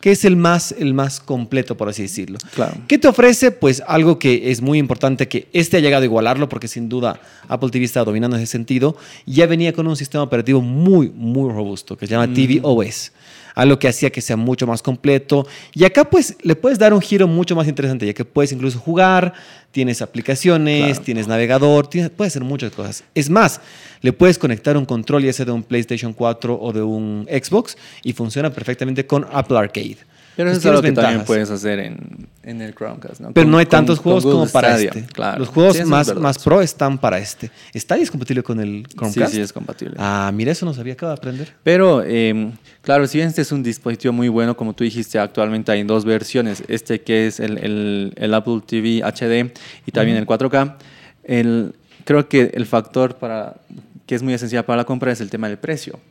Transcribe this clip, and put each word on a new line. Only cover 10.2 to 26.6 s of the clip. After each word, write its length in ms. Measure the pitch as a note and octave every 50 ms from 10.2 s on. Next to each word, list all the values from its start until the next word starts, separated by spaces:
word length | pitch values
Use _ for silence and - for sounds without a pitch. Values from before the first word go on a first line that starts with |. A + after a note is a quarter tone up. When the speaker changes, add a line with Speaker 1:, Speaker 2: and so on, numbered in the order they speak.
| D3
Speaker 1:
operativo 380 | C3 B2+ A#2+ A2+ A#2 C3+ C3+ B2
muy, 480 | A#2+ B2 C#3 E3 F#3 G3 F3+ D3 -
muy 420 | - - A#2 A2+ A#2+ C3 C3+ C3 A2+
robusto, 420 | G#2+ G#2+ G2+ G2+ F#2 - - F#2+
que 120 | - -
se 60 | G2+ G#2+
llama 120 | A#2 A#2+
Speaker 2:
Ujú. 100 | B2 B2
Speaker 1:
T 100 | B2 C3+
V 160 | B2+ B2+ D#3 C3
O 200 | D3+ C3 A#2 G#2
S. 280 | - - - - - _ _ _ - - - - - -
Algo 220 | - B2 C#3 C#3 C3+
que 100 | - C3+
hacía 220 | A#2+ - - C3+
que 100 | - -
sea 160 | A#2 - B2
mucho 300 | A2 A2+ A#2+ B2+ - C3
más 160 | A#2+ A#2 A2+ -
completo. 640 | - B2+ A#2+ _ C#3+ C#3 C3+ C3+ - - C#3+ C#3 C#3 - - - - _
Y 120 | D3 E3+
acá, 200 | F#3 F#3 - D4+
pues, 320 | - - F#4 C#4+ - - - -
le 120 | E3+ D#3+
puedes 220 | D3+ - B3+ C#4 G3+
dar 140 | G#3+ G#3+ G#3
un 80 | G3+
giro 260 | F3 - G#3 G3+ F#3+
mucho 300 | F3 D#3+ E3 F3+ E3+ F3+
más 100 | E3 D#3+
interesante, 380 | D3 D3 C3 C3+ C3+ C3 B2+ G#2
ya 80 | G#2 G#2
que 140 | - B2
puedes 260 | - _ D3 C#3+ C3+ C3+
incluso 260 | B2+ B2+ C3+ B2 B2
jugar, 540 | - - E3 F3 F#3 F#3 F#3 F#3 F3+ F3 F3 - - - - - _ _
tienes 320 | _ C3+ C3 B2 A#2+ - A#2+
aplicaciones, 840 | - _ A#2 A#2 - C3+ C3+ - F3+ F3 E3 D#3 D3+ D3 D3 C#3+
Speaker 2:
Claro. 200 | C#3+ C#3 C3+ -
Speaker 1:
tienes 220 | - A#2+ A2+ G#2+
navegador, 600 | G#2 A2+ A2+ A#2 A#2 B2+ C3+ C#3 D3 D3 D3 C#3+
tienes, 240 | C#3 - F3 E3+ E3
puedes 240 | - - G#3 G3 D3+
hacer 100 | C#3+ B2+
muchas 280 | B2+ C#3+ C3+ B2 A2 -
cosas. 300 | - G#2 G2+ G#2 - - _ _
Es 160 | D#3+ D3 C#3
más, 320 | E3 G#3+ A3+ E3 - - - - - - - - - _ -
le 100 | B2+ B2
puedes 240 | - F3+ F#3 F3+
conectar 400 | - - D3 A#2 A2 - D3 D3
un 80 | D3 C#3
control, 400 | B2+ C3 A#2 A2 - C#3+ D3 C#3
ya 80 | C3 B2+
sea 140 | - C3+
de 60 | B2 A#2+
un 100 | A#2 A2
PlayStation 500 | _ B2 A#2+ A#2 A2+ B2 A2+ A#2 A#2 A2
cuatro 480 | - A#2+ A#2 A#2 A#2 - A#2+ A#2+ -